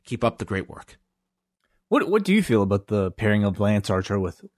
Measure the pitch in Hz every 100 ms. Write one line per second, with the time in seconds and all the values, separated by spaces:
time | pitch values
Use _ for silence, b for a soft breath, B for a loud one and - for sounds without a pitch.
0 | - 113 117 117 104 95 - - - -
1 | _ _ _ _ _ _ _ _ _ 247
2 | 175 214 196 208 180 110 98 101 - 104
3 | 95 - 107 104 101 98 104 104 - 92
4 | 95 101 90 - -